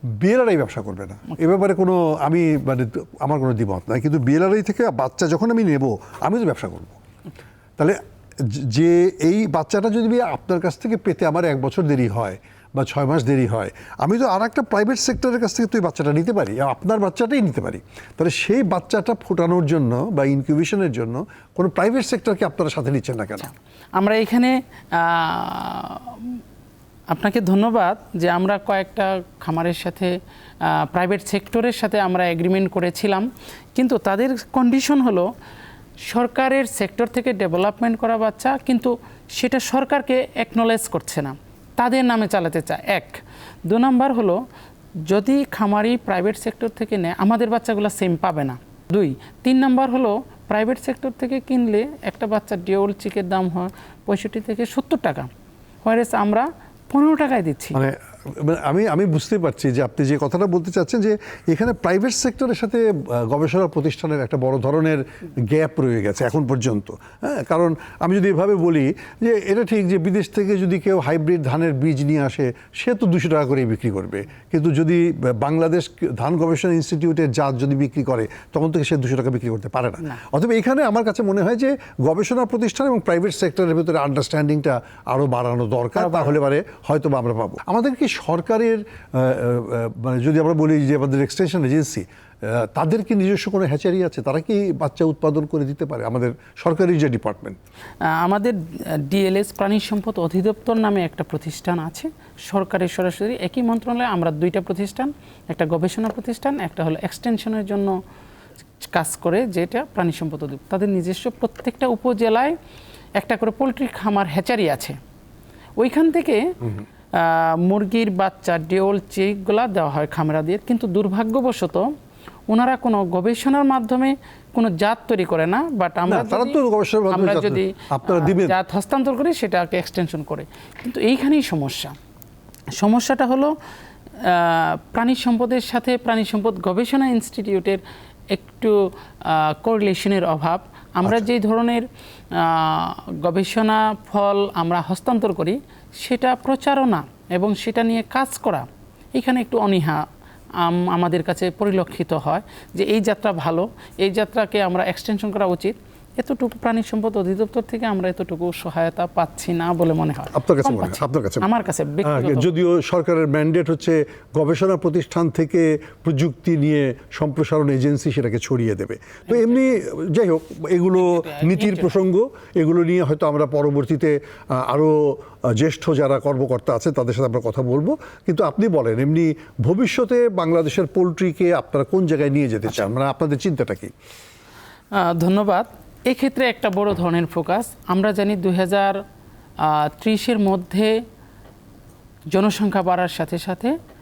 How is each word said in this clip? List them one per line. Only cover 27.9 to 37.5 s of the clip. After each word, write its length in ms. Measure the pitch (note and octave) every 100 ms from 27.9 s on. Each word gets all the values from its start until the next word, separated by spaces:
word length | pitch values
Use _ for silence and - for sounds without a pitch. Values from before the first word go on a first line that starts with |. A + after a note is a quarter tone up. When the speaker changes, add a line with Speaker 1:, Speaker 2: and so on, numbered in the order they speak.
| G#3+ - F#3
Speaker 2:
যে 140 | E3+
আমরা 280 | F3 F#3+ G3+
কয়েকটা 680 | G3+ G3 F#3+ - G3 F#3+ F3+ -
খামারের 340 | - D#3+ E3+
সাথে, 460 | E3+ - E3+ F#3 F3+ - - - -
আহ, 260 | E3 D#3 D3+
প্রাইভেট 360 | F3+ F3+ G3 -
সেক্টরের 440 | G3+ - A#3 A#3
সাথে 280 | A3+ G#3+ G#3+
আমরা 280 | F#3+ F3+ F3+
এগ্রিমেন্ট 440 | E3 F3 F#3+ F#3+
করেছিলাম, 600 | F#3+ F3 F3 G#3 F#3+ A3+ - - - - -
কিন্তু 220 | B3+ A#3
তাদের 320 | - G3 B3+ B3+ -
কন্ডিশন 480 | C4+ B3 C4+ C4 D4
হলো 320 | B3 F#3+ F3+ - - - - - - -
সরকারের 680 | - A3+ B3 A#3+ C4 C4+ B3
সেক্টর 420 | - G3 - A#3
থেকে 260 | - A#3+
ডেভেলপমেন্ট 640 | G#3 F#3+